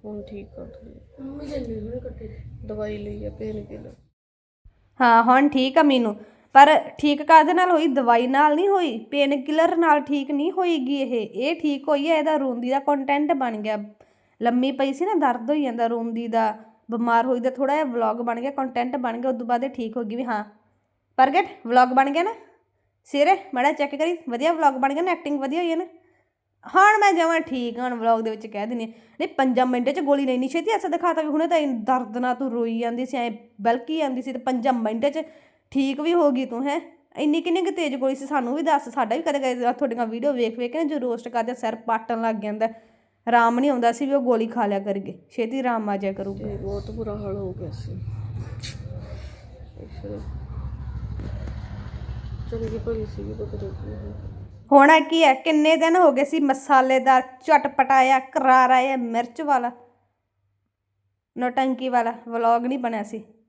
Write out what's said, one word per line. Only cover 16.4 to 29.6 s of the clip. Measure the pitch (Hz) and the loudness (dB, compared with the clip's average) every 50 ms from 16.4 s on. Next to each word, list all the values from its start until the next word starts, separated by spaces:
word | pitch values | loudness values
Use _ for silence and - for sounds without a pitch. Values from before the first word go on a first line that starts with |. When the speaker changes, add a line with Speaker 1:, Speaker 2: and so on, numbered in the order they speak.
| 226 214 214 - - - _ _ _ - | 0 0 -2 -6 -16 -20 _ _ _ -8
Speaker 2:
ਬਿਮਾਰ | 220 226 233 240 233 233 233 | -4 -2 0 2 2 2 4
ਹੋਈ | 262 254 240 | 2 0 0
ਦਾ, | 240 262 | 0 -4
ਥੋੜ੍ਹਾ | 254 254 277 262 285 | -2 0 0 0 2
ਜਿਹਾ | 311 311 | 0 0
ਵਲੌਗ | 262 233 240 226 220 214 | -2 -2 -2 0 -2 -2
ਬਣ | 240 240 240 233 233 | -2 -4 -4 -4 -4
ਗਿਆ, | 240 277 | -6 -6
ਕੰਟੈਂਟ | 277 - 262 254 262 240 240 254 247 | -4 -4 -6 -4 -4 -4 -4 -2 -4
ਬਣ | 262 247 240 226 | -4 -4 -4 -4
ਗਿਆ, | 240 240 269 | -2 -4 -4
ਉਦੋਂ | 254 226 247 | -4 -4 -2
ਬਾਅਦ | 226 247 233 254 | -2 -2 -2 -2
ਇਹ | 277 | -6
ਠੀਕ | 269 - 226 220 220 | -6 -6 -8 -6 -6
ਹੋ | 247 233 | -6 -6
ਗਈ | 202 226 | -6 -6
ਵੀ | 240 262 | -6 -4
ਹਾਂ। | 240 220 208 208 208 _ _ _ _ _ _ _ _ _ _ _ _ _ | -4 -4 -4 -6 -8 _ _ _ _ _ _ _ _ _ _ _ _ _
ਪ੍ਰਗਟ, | - 262 277 285 359 392 - - - - | 2 2 4 4 0 0 0 -8 -14 -6
ਵਲੌਗ | 226 240 254 254 | 2 4 4 4
ਬਣ | 247 254 269 269 277 | 6 4 2 2 2
ਗਿਆ | 285 330 349 | 0 0 -2
ਨਾ? | 427 453 - - _ _ _ _ _ _ _ _ _ _ _ _ | -2 -4 -8 -16 _ _ _ _ _ _ _ _ _ _ _ _
ਸਿਰੇ, | - - 277 294 339 392 381 - - - | -6 0 2 4 4 4 2 0 -8 -4
ਮਾੜਾ | 247 254 294 | 0 0 0
ਚੈੱਕ | 302 285 285 277 294 | 0 0 -4 -6 -2
ਕਰੀ, | 277 311 339 359 330 - - | -2 -2 -2 -2 -4 -6 -8
ਵਧੀਆ | 233 240 277 320 339 | -6 -2 0 0 0
ਵਲੌਗ | 320 320 285 269 | 4 2 2 2
ਬਣ | 262 262 269 277 | 2 0 0 0
ਗਿਆ | 311 349 | 0 0
ਨਾ, | 370 | -2
ਐਕਟਿੰਗ | 339 339 - 285 294 277 | -2 -4 -4 -6 -4 -4
ਵਧੀਆ | 269 262 285 339 | -4 -4 -2 -2
ਹੋਈ | 359 330 | -2 -2
ਹੈ | 330 | -2
ਨਾ? | 330 349 339 - - _ _ _ _ _ _ _ _ _ _ _ _ - | -4 -4 -8 -12 -20 _ _ _ _ _ _ _ _ _ _ _ _ -18
ਹੁਣ | - - 370 392 415 427 415 | 0 4 6 6 6 6 4
ਮੈਂ | 415 403 359 | 4 2 4
ਜਮਾਂ | 339 330 330 330 330 | 2 2 2 0 0
ਠੀਕ | 320 - 262 254 240 240 233 240 | -2 -4 -6 -6 -6 -6 -6 -6
ਹਾਂ, | 254 254 | -6 -6
ਹੁਣ | 247 233 | -6 -2
ਵਲੌਗ | 226 226 226 226 | 2 2 2 2
ਦੇ | 226 226 | 0 -6
ਵਿੱਚ | 220 214 - | -8 -8 -12
ਕਹਿ | 214 208 202 208 | -12 -8 -8 -6
ਦਿੰਦੀ | 226 247 233 226 | -6 -6 -8 -8
ਹਾਂ। | 220 - - _ _ _ - | -10 -12 -20 _ _ _ -8
ਨਹੀਂ, | 320 | -8
ਪੰਜਾਂ | 392 - - 262 262 247 247 | -6 0 0 0 2 2 2